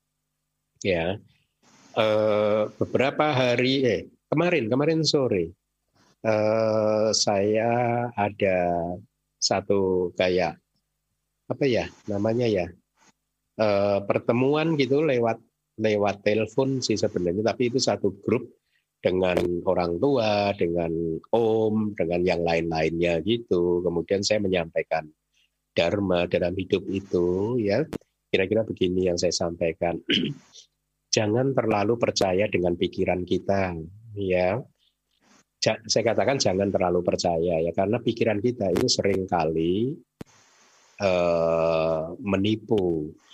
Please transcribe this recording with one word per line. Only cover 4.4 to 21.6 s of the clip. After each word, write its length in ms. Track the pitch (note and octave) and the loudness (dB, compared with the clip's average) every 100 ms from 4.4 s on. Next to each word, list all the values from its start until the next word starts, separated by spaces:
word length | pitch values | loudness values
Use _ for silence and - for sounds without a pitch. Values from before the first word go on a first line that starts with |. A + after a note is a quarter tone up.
| F3 E3+ A2 | 0 0 0
kemarin 400 | B2+ D3 D#3+ D3 | 0 0 0 2
sore, 480 | D3+ B2+ G2+ E2 - _ _ _ _ _ _ A2 | 2 2 0 -2 -8 _ _ _ _ _ _ 0
eh, 840 | G#2+ G#2+ A2+ A2 A2 G#2+ G#2+ A2 | 2 2 2 2 2 2 2 2
saya 560 | G2+ - G2+ G#2 G#2+ A#2 A#2+ A#2+ A#2+ A#2+ | 0 0 2 2 2 2 0 0 -2 -4
ada 480 | - G2+ G2+ G2+ F#2 F2 F2 E2+ F2+ - _ _ _ | -2 -2 0 0 2 0 0 -4 -8 -14 _ _ _
satu 720 | - G2+ G2 G2+ F#2+ F#2 F2+ F2 | -2 -2 0 0 2 0 0 0
kayak, 400 | F#2 F2+ E2 D#2+ _ _ _ _ _ _ _ _ - | 0 2 -2 -4 _ _ _ _ _ _ _ _ -10
apa 180 | A#2+ C3+ | -2 0
ya 180 | G#2+ E2 - - | 0 -2 -10 -8
namanya 400 | G2+ G#2+ A#2 A#2+ | -2 0 0 0
ya, 160 | G2 E2+ - _ _ _ _ _ _ _ - | 0 -2 -8 _ _ _ _ _ _ _ -2
eh, 360 | A2 G2+ G2+ G2 | 0 2 2 0
pertemuan 720 | G2+ - - B2 C3 D3+ D#3+ | 0 -2 0 2 2 2 0
gitu 320 | D3+ B2+ C#3 D#3+ | 0 2 2 2
lewat, 320 | B2 A#2 A2+ - _ _ - | 2 0 -2 -8 _ _ -2
lewat 480 | A2 G#2 G2+ G2 G#2 | 0 2 0 0 0
telepon 560 | G#2+ A2 - C3+ C3+ | 0 0 -2 -2 -2
sih 160 | A#2+ G#2 | -2 0
sebenarnya, 560 | G#2+ - F2 F#2 A2 | -2 0 -2 0 -2
tapi 160 | G2 B2 | 0 -2
itu 80 | C3 | 0
satu 320 | B2 G2+ G2+ G2+ | 0 0 -2 -4
grup 320 | - A2+ - - _ _ _ _ | -2 -2 -2 -16 _ _ _ _
dengan 360 | G2 F2+ F#2 F2 F2 F2 F#2+ | 0 2 2 0 -2 -2 0
orang 320 | F2+ F2 E2+ | 0 0 0
tua, 560 | C#3 C3+ A2 G#2 G2+ | 0 2 2 2 0
dengan 360 | G2+ F2 E2+ E2 E2 E2+ D#2+ - | 0 -2 0 -2 -2 -4 -6 -2
om, 600 | A2+ A2+ A2+ | 0 2 2